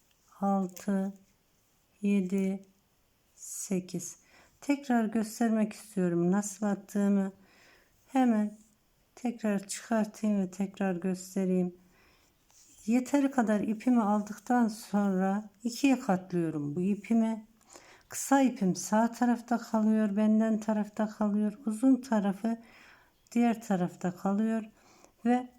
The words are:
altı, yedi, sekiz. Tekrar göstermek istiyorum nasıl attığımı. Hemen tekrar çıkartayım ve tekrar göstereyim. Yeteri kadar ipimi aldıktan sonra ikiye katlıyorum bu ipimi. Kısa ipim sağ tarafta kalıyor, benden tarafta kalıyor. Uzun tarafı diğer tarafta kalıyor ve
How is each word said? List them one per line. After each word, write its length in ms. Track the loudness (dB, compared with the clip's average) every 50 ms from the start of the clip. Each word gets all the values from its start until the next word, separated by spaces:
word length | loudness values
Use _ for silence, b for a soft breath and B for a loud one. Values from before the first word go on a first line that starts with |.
| _ _ _ _ _ _ -10 -4
altı, 760 | -2 0 0 0 -2 -4 -6 -8 -4 -2 -2 -2 -2 -4 -8 -12 _ _ _ _ _ _ _ _ _ _ _ _ _ _ _ _
yedi, 680 | 0 2 2 2 2 0 0 0 0 0 -2 -4 -10 _ _ _ _ _ _ _ _ _ _ _ _ _ _
sekiz. 800 | -20 -16 -14 -12 -10 -6 -4 -4 -4 -4 -6 -8 -10 -10 -10 -14 b b b b b b b b _
Tekrar 440 | -2 -2 -2 -2 0 0 0 2 2
göstermek 680 | 0 0 -2 -4 -4 -2 -2 0 2 2 2 0 0
istiyorum 580 | -4 -8 -18 -8 -2 0 0 2 2 2 2 4
nasıl 360 | 2 2 0 -2 -6 -4 -2
attığımı. 680 | -2 -2 -4 -6 -4 -2 0 2 2 2 2 0 -2 -6 b b b b b b b b b b b b _ _
Hemen 520 | _ 0 2 4 4 4 2 0 -2 -4 -10 -20 _ _ _ _ _ _ _ _ _ _
tekrar 540 | -8 -6 -6 -4 -2 -2 -2 0 -2 -4 -6
çıkartayım 720 | -10 -10 -6 -2 0 0 0 -2 -4 -4 -2 0 0 0
ve 100 | 0 -2
tekrar 460 | -2 -4 -4 -4 -4 -2 -2 -2 -2
göstereyim. 800 | -2 -2 -4 -4 -4 -8 -6 -4 -2 0 2 2 2 0 0 -4 b b b b b b b b b b b b b _ _ _ -20 -20 _ _ -8 -2
Yeteri 440 | 0 0 0 2 2 2 2 2 2
kadar 300 | 2 0 2 2 2 0
ipimi 420 | 0 -2 -4 -2 2 2 4 4
aldıktan 680 | 4 2 2 0 -2 -4 -10 -10 -4 0 2 2 2 0
sonra 840 | -2 -6 -6 -2 0 0 2 2 2 2 0 0 0 -2 -6 -10 -12 _ -8
ikiye 360 | -8 -2 0 2 2 2 2
katlıyorum 760 | 2 0 0 0 -2 -2 -2 -2 -2 -2 -2 -4 -6 -4 -4
bu 40 | -2
ipimi. 680 | 0 0 -2 -2 -2 0 2 2 2 0 -2 -6 -10 -16 _ B B B B B B B B B B -14
Kısa 320 | -12 -8 0 2 4 4
ipim 360 | 4 2 2 0 0 0 0
sağ 360 | -2 -2 0 2 2 2 0
tarafta 460 | 0 0 0 0 0 0 -2 -2 -4 -4
kalıyor, 580 | -2 -2 0 2 2 2 2 2 2 0 0
benden 440 | 2 2 4 4 4 2 2 0 -2
tarafta 480 | -2 -2 -2 -2 -2 -4 -4 -4 -4 -4
kalıyor. 500 | -2 -2 -2 0 0 0 0 -2 -4 -6 -6
Uzun 340 | -6 -4 2 4 4 4 2
tarafı 600 | 2 0 0 2 2 0 0 -2 -2 -4 -4 -4 B B B B B B B B B B B B _ _
diğer 340 | 0 2 2 2 0 -2 -2
tarafta 500 | -2 0 0 0 -2 -4 -4 -6 -6 -4
kalıyor 480 | -4 -2 -2 0 0 0 0 -2 -2 -4 -8 b b b b b b b b b _ 0
ve 240 | 0 2 0 0 -6 -14